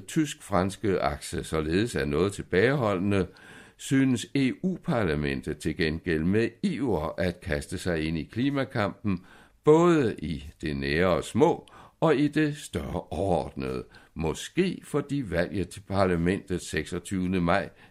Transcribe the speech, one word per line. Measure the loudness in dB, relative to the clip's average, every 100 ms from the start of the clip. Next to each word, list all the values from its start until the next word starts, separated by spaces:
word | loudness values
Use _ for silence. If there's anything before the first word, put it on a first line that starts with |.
| -4
tysk-franske | -2 -2 -4 -2 0 0 0 -2 0
akse | 0 -4 -8 -8
således | -4 -2 0 0 0 -2
er | -2
noget | 2 0
tilbageholdende, | -2 -2 2 2 2 0 0 0 0 0 -6 -20 -20 -20 _
synes | 0 2 4 2 0 0
E | 0 0
U-parlamentet | -4 -4 -2 0 2 0 0 -2 -4 -4
til | -4 0
gengæld | 0 0 -2 0
med | 2 2 0 -2
iver | -2 -2 0 0 -2 -2
at | -2 -2
kaste | -4 -4 -4 -6
sig | -2 -2 0
ind | -2
i |
klimakampen, | -4 -2 -2 -2 -4 -2 -4 -4 -4 -4 -6 -20 -20 _
både | 6 8 8 6 2 0
i | -4 -6 -8 -8
det | -4 -2
nære | 0 2 4
og | 2
små | 0 4 4 4 -4 -20 -20 _
og | 2 4
i | 2
det | 2 0 -2
større | -8 -6 -4 -6
overordnede. | -6 -2 0 0 0 -6 -6 -6 -8 -18 -18
Måske | -4 -4 -4 -6 -2 -2 -2
fordi | -6 -6 -4 -6 -2
valget | -2 -2 -2 -6
til | -8 -6
parlamentet | 0 2 2 2 0 -2 -6
seksogtyvende | -4 -6 -6 -8 -8 -8 -2 0
maj | 2 0 -2 -12 -20